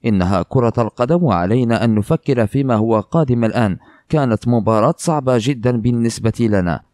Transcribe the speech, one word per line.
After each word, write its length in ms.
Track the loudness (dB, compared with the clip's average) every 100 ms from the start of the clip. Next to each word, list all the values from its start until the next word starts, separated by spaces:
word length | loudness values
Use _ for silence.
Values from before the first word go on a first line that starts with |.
| 0
إنها 360 | 0 2 0 0
كرة 240 | 0 0 0
القدم 440 | -4 -2 -2 0
وعلينا 600 | 2 0 0 0 0 0
أن 100 | 2
نفكر 520 | 0 0 -2 0 0 0
فيما 280 | -2 0
هو 260 | 0 2 0
قادم 440 | 0 -2 0 0
الآن. 320 | 0 0 -2 -2 -10 -20 _
كانت 400 | -2 0 0 0
مباراة 460 | 0 2 2 2 0
صعبة 380 | -2 -2 0 0
جدا 400 | 0 -2 -2 0
بالنسبة 680 | 0 0 -2 -2 -4 0 0
لنا. 300 | 0 0 -4 _